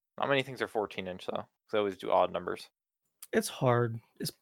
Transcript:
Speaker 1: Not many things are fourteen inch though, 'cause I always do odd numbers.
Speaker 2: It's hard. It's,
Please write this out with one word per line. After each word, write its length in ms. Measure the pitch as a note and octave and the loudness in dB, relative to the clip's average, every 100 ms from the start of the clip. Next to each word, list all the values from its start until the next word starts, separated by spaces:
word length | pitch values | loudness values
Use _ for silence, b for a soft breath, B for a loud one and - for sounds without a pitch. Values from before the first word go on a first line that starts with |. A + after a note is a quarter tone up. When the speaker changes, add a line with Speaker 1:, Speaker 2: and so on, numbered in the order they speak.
| _ - | _ -4
Speaker 1:
Not 120 | B2+ | 0
many 120 | C#3 | 2
things 180 | C3 B2 | 0 -4
are 60 | G#2+ | -2
fourteen 400 | A#2 G2+ - F#2 | -2 -2 -4 -8
inch 180 | F#2 - | -8 -6
though, 120 | G#2 G#2 _ _ | -8 -8 _ _
'cause 60 | |
I 40 | G#2+ | 0
always 200 | G2+ F#2 | 0 -2
do 140 | - | 2
odd 200 | F#2 F2+ | 4 4
numbers. 380 | F2+ F2+ F#2 - _ _ _ _ _ - | 2 -4 -6 -10 _ _ _ _ _ -2
Speaker 2:
It's 160 | - G#3+ | -2 -2
hard. 500 | - C3 A#2+ A#2+ A2+ - - | 0 4 4 2 -2 -12 -10
It's, 120 | - - | -10 -8